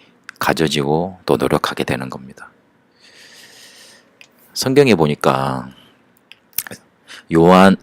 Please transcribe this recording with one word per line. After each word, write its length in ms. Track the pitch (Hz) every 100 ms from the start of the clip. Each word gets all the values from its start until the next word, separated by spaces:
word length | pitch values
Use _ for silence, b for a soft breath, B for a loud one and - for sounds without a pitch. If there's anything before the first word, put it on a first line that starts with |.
| b b - -
가져지고 800 | - - 78 71 69 78 90 95 -
또 120 | 69
노력하게 460 | 69 76 - -
되는 260 | - 64 65
겁니다. 420 | - - - - _ _ _ _ _ B B B B B B B B B B B _ - _ _
성경에 420 | - 131 135 135 95
보니까 720 | 76 73 - 67 67 65 64 - b b _ _ _ _ _ - - - _ _ - B B
요한, 440 | 80 85 92 95 95